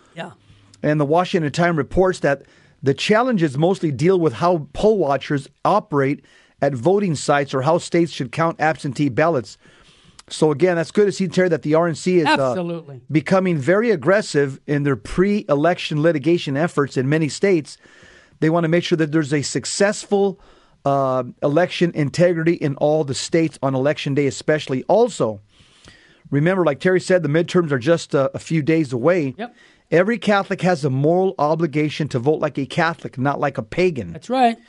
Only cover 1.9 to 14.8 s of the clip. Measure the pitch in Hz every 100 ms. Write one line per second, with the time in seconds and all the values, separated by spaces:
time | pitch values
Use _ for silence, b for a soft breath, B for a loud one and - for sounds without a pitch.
1.9 | 180 185 180 151 139 b b b b 131
2.9 | 139 - 214 262 214 160 127 170 185 165
3.9 | 120 170 185 160 110 175 175 139 - 214
4.9 | 214 143 135 - 143 - _ 156 185 -
5.9 | 143 135 143 b b b - 143 131 147
6.9 | 202 202 139 - 143 139 135 139 165 -
7.9 | 175 165 - 127 - 165 - 156 147 147
8.9 | 123 143 107 160 147 - - b b b
9.9 | b b b - - 156 139 185 170 156
10.9 | - 202 180 185 185 185 151 156 156 170
11.9 | 139 185 180 151 180 131 147 170 170 160
12.9 | 127 - 151 - 190 185 160 131 196 240
13.9 | 180 135 202 - 147 143 139 - 143